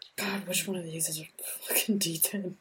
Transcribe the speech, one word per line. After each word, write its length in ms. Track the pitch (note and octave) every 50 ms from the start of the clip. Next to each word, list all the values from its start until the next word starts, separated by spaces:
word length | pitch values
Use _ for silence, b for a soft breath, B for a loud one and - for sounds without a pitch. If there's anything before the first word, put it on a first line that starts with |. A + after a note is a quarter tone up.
| - - -
God, 320 | - G3+ G3+ G3 G3 E3+ F3
which 200 | F3+ F3 - G3+
one 100 | F#3+ F3+
of 60 | E3+
these 260 | E3 D#3+ E3 D#3+ D#3+
is 100 | D#3+ D#3+
a 80 | D#3 - - - - - - - - -
fucking 300 | - - - - G#3 G3
D 220 | - E3+ E3 D#3
ten? 380 | - - - G3+ F#3+ F3+ F#3 -